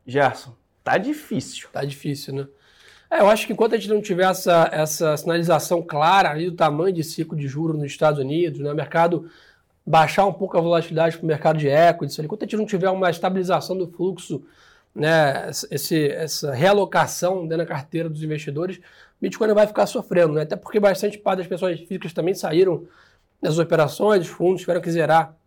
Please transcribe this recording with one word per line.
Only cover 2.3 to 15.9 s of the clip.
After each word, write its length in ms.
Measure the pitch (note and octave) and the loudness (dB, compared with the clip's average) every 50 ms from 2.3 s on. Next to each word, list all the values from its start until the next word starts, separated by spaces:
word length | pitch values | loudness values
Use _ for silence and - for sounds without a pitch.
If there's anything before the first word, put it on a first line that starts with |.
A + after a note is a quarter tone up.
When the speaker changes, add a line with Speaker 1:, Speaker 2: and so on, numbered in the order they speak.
| C3+ | -8
Speaker 2:
né? 140 | C#3 C#3 C#3 _ _ _ _ _ _ - - - _ _ _ E4 | -8 -10 -10 _ _ _ _ _ _ -20 -20 -20 _ _ _ 2
É, 60 | E4 | 4
eu 80 | G3+ | 4
acho 180 | G3+ A3 G#3+ - | 4 4 2 0
que 60 | - | -4
enquanto 240 | G#3+ - A3 A3+ A3+ | -2 0 0 0 0
a 20 | |
gente 120 | A3+ G3 G3+ | -2 -2 -2
não 120 | G#3+ G#3 | -2 -2
tiver 220 | G#3 - F#3 F3 F#3+ | 0 -2 0 2 2
essa, 460 | F#3+ F#3 F#3 - F#3 F3 E3 E3 - | 2 2 0 2 4 4 4 4 4
essa 460 | - D#3 D#3 D3+ - - F3 D#3 D3+ | 2 -2 -2 -2 -2 0 0 0 0
sinalização 640 | D3 - E3+ E3 E3+ E3 E3+ E3 D3 - - F3+ E3+ | 0 -2 -2 0 0 2 2 2 0 2 0 -2 -2
clara 480 | E3 E3+ D#3+ D3 D3+ E3 F#3+ G3 F#3 D#3+ | -2 -4 -2 0 2 4 6 4 4 2
ali 200 | D3 D#3 E3+ F3+ | 0 -2 -4 -6
do 60 | E3 | 0
tamanho 400 | E3+ E3+ D#3 D3 D3+ F3 G3 F#3 | 0 2 2 2 2 0 0 0
de 80 | E3 D3+ | -2 -4
ciclo 340 | - - - D#3+ D#3+ E3+ | -6 -6 -6 -6 -6 -6
de 80 | D3+ C#3+ | -6 -6
juros 300 | C3+ C3 D3 E3 E3 D#3 | -6 -4 -4 -4 -2 -2
nos 160 | D3+ D3 C#3 | -4 -6 -8
Estados 260 | - - D#3+ D3+ D3 | -2 2 2 2 2
Unidos, 440 | C#3+ C3 C3 D3 E3+ F3 E3 C#3+ C#3 | 2 -2 -2 0 0 0 -2 -2 -6
né, 100 | C#3 C#3+ | -6 -6
o 40 | D3 | -4
mercado 540 | D#3 C#3+ C#3+ - E3 E3+ E3+ E3+ D3+ D#3+ - - _ _ _ _ _ _ _ _ _ _ | -4 -6 -2 2 2 2 2 2 -2 -4 -10 -18 _ _ _ _ _ _ _ _ _ _
baixar 400 | - D3 D#3+ D#3 D3+ - - F#3+ | 2 4 4 4 4 4 2 2
um 60 | G3+ | 2
pouco 260 | E3 - G3+ F#3+ - | 2 -2 -6 -2 0
a 40 | F3+ | 0
volatilidade 560 | E3 E3+ E3+ E3 D#3+ - E3 D#3 E3 E3 E3 | 2 4 2 2 0 -2 0 0 0 0 0
pro 100 | - - | -2 -2
mercado 300 | D#3+ D3+ D3 - D#3+ D#3 | -2 -2 2 2 2 2
de 100 | D#3 D3+ | 2 2
equities, 500 | C#3 C#3 D#3 E3+ F3 E3 E3 - C#3+ - | 2 4 6 6 6 4 2 -4 -8 -8
ali, 100 | - D#3 | -8 -8
enquanto 160 | D3 G#3+ G#3+ - | -8 -8 -8 -6
a 20 | |
gente 100 | G3+ - | -4 -2
não 100 | G#3+ G#3+ | -4 -2
tiver 240 | - G#3 F3 F3+ F#3+ | -2 -2 0 0 0
uma 200 | F#3 F#3+ F#3+ F3 | 0 2 0 0
estabilização 680 | E3 F3+ - F#3 F#3+ F#3+ F3+ F3+ F3+ D3+ - - F#3 | 0 0 -2 -2 -2 -2 0 0 0 0 0 -4 -4
do 80 | F#3+ F3+ | -4 -6
fluxo, 600 | E3+ - - F3 F#3+ F3 - - - D#3 C3+ - _ _ _ _ _ _ _ _ _ _ | -6 -4 -4 -4 -4 -4 -6 -10 -10 -10 -10 -10 _ _ _ _ _ _ _ _ _ _
né, 540 | G#2+ D3 D#3 E3 D#3+ D3+ C#3 C3+ - - - C#3+ - - - | -2 2 4 4 4 4 4 2 -2 -6 -8 -8 -10 -8 -6
esse, 380 | F3 C#3+ - - | -6 -6 -4 0